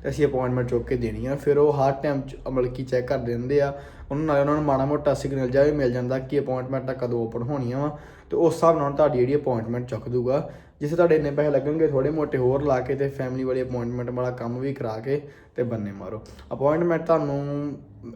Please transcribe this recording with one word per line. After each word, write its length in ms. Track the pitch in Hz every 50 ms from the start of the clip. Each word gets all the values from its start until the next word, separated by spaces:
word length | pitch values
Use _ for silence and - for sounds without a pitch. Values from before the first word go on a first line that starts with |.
| -
ਤੇ 60 | 139
ਅਸੀਂ 160 | 135 - 147
ਅਪਾਇੰਟਮੈਂਟ 440 | 139 139 127 127 123 123 127 123 120
ਚੁੱਕ 180 | 123 120 117
ਕੇ 80 | - 135
ਦੇਣੀ 300 | 123 117 113 110 110 117
ਆ, 100 | 131 139
ਫਿਰ 220 | 139 - 147 143
ਉਹ 160 | 143 147 151 135
ਹਰ 180 | 139 135 139
ਟਾਈਮ 300 | 135 - - 151 143 135
'ਚ 140 | 131 - - - - -
ਮਤਲਬ 220 | 131 127 127 123 123
ਕਿ 100 | 131 131
ਚੈੱਕ 240 | 123 127 127 123
ਕਰਦੇ 260 | - 143 127 120 120 120
ਰਹਿੰਦੇ 280 | 117 123 127 143 143
ਆ, 200 | 139 139 139 - - - - - - -
ਉਹਨਾਂ 140 | 139 143 160
ਨਾਲ 140 | 156 147 139
ਉਹਨਾਂ 160 | 139 143 147
ਨੂੰ 80 | 156 151
ਮਾੜਾ 220 | 147 135 131 131
ਮੋਟਾ 280 | 143 147 147 143 143 131
ਸਿਗਨਲ 360 | - - 135 139 135 131 123
ਜਿਹਾ 140 | 127 139 143
ਵੀ 80 | 151
ਮਿਲ 200 | 147 151 135 123
ਜਾਂਦਾ 280 | 120 123 123 123 131 131
ਕਿ 200 | 131 131 143 143
ਅਪਾਇੰਟਮੈਂਟਾਂ 560 | 131 131 127 127 127 123 135 131 123 131 127
ਕਦੋਂ 320 | 127 127 120 117 117 113
ਓਪਨ 140 | 113 - 120
ਹੋਣੀਆਂ 380 | 117 127 147 139 127 117 123 135
ਵਾ, 200 | 143 151 147 - - - - - - -
ਤੇ 80 | -
ਉਸ 160 | 139 165 160 156
ਹਿਸਾਬ 240 | - - 165 165
ਨਾਲ 160 | 156 143 143 143
ਤੁਹਾਡੀ 260 | 143 151 143 135 123
ਜਿਹੜੀ 160 | 123 127 143
ਅਪਾਇੰਟਮੈਂਟ 520 | 143 - 135 123 113 107 113 120 123 120
ਚੁੱਕ 220 | 120 113 107 - 113
ਦੂਗਾ। 400 | 120 123 117 123 127 147 - - - - - - _ _
ਜਿੱਥੇ 160 | 147 147 160
ਤੁਹਾਡੇ 200 | 165 175 170 156
ਇੰਨੇ 160 | 156 147 143
ਪੈਸੇ 180 | 139 143 151 196
ਲੱਗਣਗੇ 380 | - 180 135 147 151 160 160
ਥੋੜ੍ਹੇ 240 | 143 139 131 131 147
ਮੋਟੇ 260 | 156 156 147 147 -
ਹੋਰ 260 | 135 127 123 127 139 139
ਲਾ 180 | 147 131 127
ਕੇ 140 | 127 127 139
ਤੇ 140 | 131 139 139
ਫੈਮਿਲੀ 340 | 135 - 135 131 127 131 131
ਵਾਲੀ 180 | 131 127 127
ਅਪਾਇੰਟਮੈਂਟ 480 | 127 120 123 120 117 117 123 123 120 120
ਵਾਲਾ 220 | 123 127 127 127
ਕੰਮ 280 | 120 123 117 117 120 127
ਵੀ 140 | 131 139 131
ਕਰਾ 240 | - 123 113 110
ਕੇ 240 | 110 113 135 139 147 147 - - - - - _
ਤੇ 80 | - 127
ਬੰਨੇ 280 | 117 117 107 101 101
ਮਾਰੋ। 300 | 98 98 95 92 107 110 - - - - - - -
ਅਪਾਇੰਟਮੈਂਟ 520 | 117 135 143 156 165 170 175 165 160 165
ਤੁਹਾਨੂੰ 720 | - 165 160 151 143 139 139 143 143 143 143 147 147 139 - - - - - 110 113 113